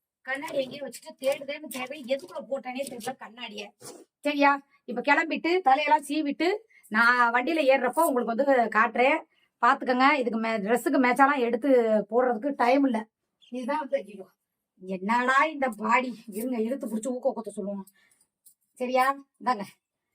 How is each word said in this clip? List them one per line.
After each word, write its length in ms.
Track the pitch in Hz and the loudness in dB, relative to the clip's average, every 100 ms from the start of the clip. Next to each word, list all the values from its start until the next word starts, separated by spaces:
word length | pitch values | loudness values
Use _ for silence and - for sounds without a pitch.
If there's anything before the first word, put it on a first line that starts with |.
| _ _ 254 | _ _ -10
கண்ணாடி 320 | 277 311 285 | -8 -4 -4
எங்கேயும் 260 | 254 285 262 | -4 -8 -14
வச்சுட்டு 260 | - 320 320 | -14 -18 -6
தேடுதேன்னு 480 | 262 285 269 302 285 | -4 -4 -6 -12 -12
தேவை, 240 | 254 254 302 233 | -12 -12 -12 -6
எதுக்குள்ள 340 | 269 - 311 214 | -6 -6 -14 -8
போட்டேனே 340 | 277 254 247 | -8 -8 -8
தெரியல 280 | 269 247 247 262 | -8 -8 -10 -10
கண்ணாடிய. 440 | 208 233 226 208 208 _ - - - _ | -16 -14 -14 -12 -14 _ -20 -20 -20 _
சரியா? 280 | 285 294 285 285 _ _ - | -4 2 2 2 _ _ -10
இப்ப 140 | 233 | -6
கிளம்பிட்டு 480 | 277 294 330 269 330 370 269 | 2 2 2 -2 0 2 4
தலையெல்லாம் 400 | 277 294 302 277 | 2 4 0 0
சீவிட்டு 400 | 302 285 226 339 427 _ _ - | -4 -4 0 0 -2 _ _ -4
நான் 300 | 214 233 247 233 | 2 4 4 4
வண்டியில 300 | 240 269 320 262 | 2 0 2 4
ஏறுறப்போ 360 | - - 311 330 | 4 2 2 2
உங்களுக்கு 280 | 247 226 | 2 -2
வந்து 340 | 226 277 254 214 | 0 2 4 4
காட்டுறேன். 500 | 214 233 233 262 320 - _ _ - | 2 2 4 2 2 -4 _ _ 0
பாத்துக்கங்க, 460 | 240 269 262 254 269 294 | 2 2 2 4 4 4
இதுக்கு 220 | 240 220 | 0 -2
மே-, 180 | 226 226 | -2 -4
ட்ரெஸ்ஸுக்கு 360 | 196 240 330 277 | 0 0 2 2
மேட்சாலாம் 420 | 247 247 277 285 240 | 2 4 4 4 0
எடுத்து 240 | 233 285 247 226 214 202 | 0 4 4 4 0 2
போடுறதுக்கு 420 | 233 254 214 285 277 | 0 0 0 -4 0
டைம் 280 | 240 277 269 | 4 4 4
இல்ல. 120 | 220 - _ _ _ _ | 0 -6 _ _ _ _
இதுதான் 300 | 247 247 302 | -10 -4 -6
வந்து, 160 | 277 277 | -2 -6
ஐயோ 280 | 202 196 185 _ _ _ _ _ | -6 -18 -20 _ _ _ _ _
என்னடா 540 | 185 185 196 240 247 269 320 | -10 -8 -2 0 2 2 2
இந்த 200 | 294 262 202 | -2 -4 -4
பாடி, 340 | 214 247 254 214 - | 0 0 0 -10 -12
இருங்க 280 | 208 254 233 | -8 -6 -4
இழுத்து 300 | 220 277 233 | -4 -4 -6
புடிச்சு 200 | 220 269 | -6 -6
ஊக்க 180 | 247 262 | -4 -4
கொத்த 180 | 233 214 | -4 -10
சொல்லுவோம். 360 | 208 196 202 190 _ _ _ _ _ - _ _ - | -10 -8 -10 -14 _ _ _ _ _ -20 _ _ -10
சரியா? 260 | 247 254 262 277 - _ | -2 2 2 0 -10 _
இந்தாங்க, 280 | 214 214 196 _ _ _ _ | -4 -2 -4 _ _ _ _